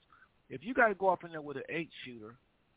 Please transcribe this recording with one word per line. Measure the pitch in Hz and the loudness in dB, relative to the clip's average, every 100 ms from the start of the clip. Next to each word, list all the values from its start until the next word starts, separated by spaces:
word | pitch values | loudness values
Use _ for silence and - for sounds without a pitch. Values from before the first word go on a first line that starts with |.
| _ - - _ _ | _ -20 -20 _ _
if | 127 | -10
you | 180 | -2
gotta | 262 226 185 | 4 4 6
go | 190 | 4
up | 175 | 4
in | 170 | -2
there | 160 | -10
with | 147 135 | -8 -8
an | - | -4
eight | 156 151 - | -4 -4 -10
shooter | 131 117 107 127 _ _ _ | -14 -12 -14 -16 _ _ _